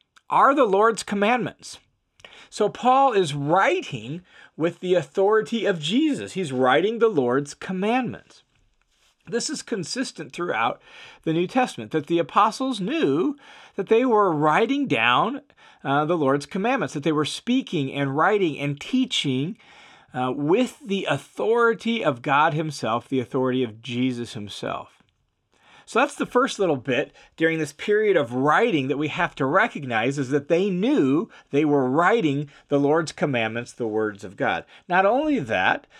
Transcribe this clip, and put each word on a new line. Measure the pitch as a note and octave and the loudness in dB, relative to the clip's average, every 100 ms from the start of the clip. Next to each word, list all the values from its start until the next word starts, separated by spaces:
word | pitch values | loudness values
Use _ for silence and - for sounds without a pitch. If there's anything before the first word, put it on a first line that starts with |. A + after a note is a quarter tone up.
| _ _ - | _ _ -2
are | D3 A#3 | 4 4
the | C#4+ | 4
Lord's | A3+ F#3+ A3+ G#3+ | 4 4 2 0
commandments." | - G3+ G3+ B3 D3 - - - _ _ _ _ - - - | -4 -2 0 0 -2 -8 -18 -20 _ _ _ _ -20 -20 -18
So | - G#3 | -2 -2
Paul | - B3 C4 C#4 | 0 2 4 4
is | G3+ E3+ | 4 0
writing | C#3+ C#3+ F3+ A3+ F#4 - A#2+ A2+ E3+ - - - - | -2 2 2 4 0 -4 -10 -10 -12 -14 -20 -20 -4
with | E3 F3 | -4 -2
the | F3+ | 0
authority | F3+ D3 - G3 A3 - A3+ G3 | 0 0 0 2 2 0 -2 0
of | F3 | -2
Jesus. | D3 A#3+ D#4 A#3+ G2 | 0 0 2 -2 -6
He's | F#3+ D#3+ | -6 -4
writing | B2+ B2+ C#3+ G3 A3+ | 2 4 4 2 2
the | A3+ | 2
Lord's | E3 B2 C3 C#3+ | 2 2 0 -2
commandments. | - - F#3 G#3 B3+ A3+ G2 - - _ _ _ _ _ _ _ _ - | -10 -10 -4 -2 -2 -4 -10 -16 -20 _ _ _ _ _ _ _ _ -8
This | A3 A3+ | -6 -4
is | D4+ | -8
consistent | - G#3 E3 A#3+ C4 - C#3 | -6 -6 -6 -6 -6 -8 -14
throughout | - F3 A2+ A#2 - - - - - | -8 -4 -2 -2 -4 -14 -20 -20 -8
the | E3 | -4
New | D#3+ F3+ | -2 0
Testament, | C4 B3 - G#2+ | 0 -2 -4 -6
that | D#3+ C#3+ | -6 -2
the | E3+ | -2
apostles | D#3 G#3 G#3+ - C4+ G#3 | 0 2 2 0 -6 -4
knew | F#3 E4 G3 C#3+ C4+ C#4+ - - - - | -4 0 0 2 0 -4 -14 -20 -14 -10
that | F#3 | 2
they | A3 C4 | 2 4
were | G#3+ G3 | 4 4
writing | D3+ D3+ E3 A3 C#4 B3+ | 2 2 4 2 -2 0
down, | B2 A#2 B2+ G3 C#4 - _ - _ | 2 4 4 2 -4 -14 _ -20 _
uh, | C#3 C#3+ D3+ | -2 0 2
the | F3 | 2
Lord's | C3+ C#3+ - | 2 2 -2
commandments, | F#3+ A3 C4 C#3+ | -4 -2 -2 -2
that | D3+ | -2
they | D#3+ | -2
were | D3+ C#3+ | 0 -2
speaking | - - B3+ - D#3+ C3+ | -4 -2 -2 -2 -4 -4
and | C#3 C#3 C#3 | -2 -2 0
writing | F3 G#3 F3 - | 2 2 0 -2
and | C#3+ C#3+ | -6 -6
teaching, | - B3+ C4 - D3 B2+ D#3 - _ - - - _ | -2 -2 0 -2 -2 -2 -4 -8 _ -20 -20 -20 _
uh, | C3+ B2+ | -4 -4
with | C3+ D3 G#3 B3 - | -2 2 2 2 -4
the | B3+ G3 | -6 -4
authority | - C#3 - - G3 A#3 A#3 G3+ A3+ A3+ | -2 -4 -4 -4 0 4 2 2 -2 0
of | D#3 A#2+ | 0 -2
God | C3+ C#3 D#3+ | 0 4 4
himself, | D3+ D#3 C#3+ A2+ A2+ - | 2 -4 -4 -2 -2 -2
the | C3 | -4
authority | A#2+ C#3 C3 B2+ | -2 -2 0 0
of | A#2+ A2 | -4 -6
Jesus | A#2 A#2+ C3 A#2+ A#2 | -8 -2 -2 -2 -8
himself. | A2+ G#2 - G#2+ F2 - _ _ _ _ _ _ _ _ - | -10 -12 -10 -8 -8 -10 _ _ _ _ _ _ _ _ -20
So | - A3 | -4 0
that's | C#4+ - | 0 -2
the | C4+ | -2
first | B3 C4+ - | 0 0 0
little | F#3 C3+ | 0 0
bit | B2+ B2+ - - - - | 0 -2 -2 -10 -20 -2
during | D#3+ D#3+ | 0 0
this | D3 | -4
period | - - G#3 G#3+ E3+ | -6 -2 2 4 2
of | A#2+ | 0
writing | B2 C#3+ E3 A#3+ D#3+ C3 | 0 2 4 2 0 -2
that | C#3 | -2
we | D3+ | -4
have | F3 E3+ - | -4 -6 -2
to | C3+ | 0
recognize, | F3+ A#3+ G3 C3+ A2+ B2 C#3 | 2 0 -2 -4 -2 -2 -2
is | B2+ | -2
that | C#3+ C#3+ | -2 0
they | E3+ G3+ | 0 0
knew | F3+ A3+ C#4+ C3+ D3 A3+ - _ | 0 0 2 2 2 -2 -12 _
they | C#3 | 0
were | D#3 C#3+ B2+ | 2 2 2
writing | C#3+ F3+ A#3 D#3 C#3 D3 - _ | 2 2 2 0 -2 -6 -14 _
the | C#3+ | 0
Lord's | C#3 D#3+ D#3+ | 2 2 -2
commandments, | - D#3+ B2 A2+ A2+ B2 | -4 -2 0 -2 -4 -10
the | - A#2 | -8 -4
words | G#2+ G#2+ G2+ | -2 -2 -4
of | G2+ G#2+ | -14 -4
God. | B2 E2 - - - | -2 -2 -6 -20 -2
Not | F3+ G3 | 2 2
only | B3+ D#4 C4+ | 2 0 -2
that, | A#2 G2 G2+ - - | 0 0 2 0 -4